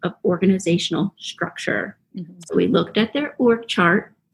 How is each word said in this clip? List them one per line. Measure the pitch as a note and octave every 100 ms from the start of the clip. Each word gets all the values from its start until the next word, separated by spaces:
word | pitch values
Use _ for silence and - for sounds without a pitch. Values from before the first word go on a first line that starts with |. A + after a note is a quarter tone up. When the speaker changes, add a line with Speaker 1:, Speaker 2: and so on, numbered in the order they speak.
Speaker 1:
of | F3+ - -
organizational | F3 F#3+ F#3+ E3+ E3+ - D#3 G3 _
structure. | - - E3+ - - G2+ G3+ - _ -
Speaker 2:
Mm-hmm. | D#3+ - -
Speaker 1:
So | -
we | F3
looked | E3+ F3+ G#3+
at | A3
their | C#4+ D4 -
org | B3 A#3 -
chart, | - F3 G3+ - _ _